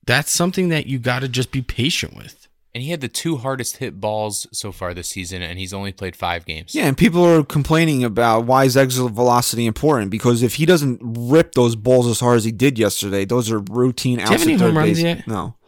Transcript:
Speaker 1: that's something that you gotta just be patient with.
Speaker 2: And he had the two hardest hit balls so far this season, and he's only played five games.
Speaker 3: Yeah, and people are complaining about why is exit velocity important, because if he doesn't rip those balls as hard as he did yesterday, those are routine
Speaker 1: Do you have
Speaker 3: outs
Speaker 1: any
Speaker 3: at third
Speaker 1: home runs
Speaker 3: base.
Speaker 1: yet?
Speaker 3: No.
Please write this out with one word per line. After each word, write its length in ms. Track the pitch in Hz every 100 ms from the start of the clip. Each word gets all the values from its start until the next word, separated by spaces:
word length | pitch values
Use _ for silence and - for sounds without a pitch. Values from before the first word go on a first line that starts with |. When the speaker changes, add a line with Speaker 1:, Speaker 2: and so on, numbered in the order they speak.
| -
Speaker 1:
that's 240 | 123 147
something 380 | - 175 185 180
that 180 | 156 110
you 120 | 131
gotta 280 | 120 123 135
just 220 | 123 123
be 120 | 135
patient 540 | 123 - 135 - - -
with. 280 | - - _ _ _
Speaker 2:
And 80 | 120
he 80 | 135
had 100 | 170
the 80 | 127
two 300 | - 165 151
hardest 400 | 127 131 120 -
hit 220 | 127 82
balls 440 | 107 107 107 101 -
so 180 | - 104
far 220 | 92 90
this 160 | 87 87
season, 320 | - 87 92
and 180 | 87 90
he's 140 | 92
only 200 | 98 98
played 220 | 95 95
five 300 | - 87 87
games. 300 | 82 80 90
Speaker 3:
Yeah, 100 | 311 180
and 100 | 135
people 260 | 196 170
are 180 | 175 165
complaining 640 | 143 151 135 160 165 139
about 400 | 123 101 117 113
why 200 | 117 131
is 120 | 135 123
exit 340 | 131 127 123
velocity 520 | 107 123 120 - 113
important, 460 | 117 107 147 139 98
because 320 | 104 123 120
if 140 | 120 -
he 100 | 160
doesn't 340 | 175 143 120
rip 500 | 120 113 120 156 165
those 220 | 131 120
balls 320 | 117 113 127 120
as 140 | 110
hard 160 | 123 120
as 80 |
he 80 | 110
did 260 | 110 135 120
yesterday, 460 | 104 - 101 98
those 260 | 98 120 110
are 100 | 110
routine 560 | 98 110 127 120 131 120
Speaker 1:
Do 60 |
you 40 | 104
have 60 |
Speaker 3:
outs 80 | -
Speaker 1:
any 120 | 330
Speaker 3:
at 40 | 277
third 60 | -
Speaker 1:
home 100 | 160
runs 200 | 160 170
Speaker 3:
base. 40 |
Speaker 1:
yet? 240 | 170 170 -
Speaker 3:
No. 280 | 107 82 -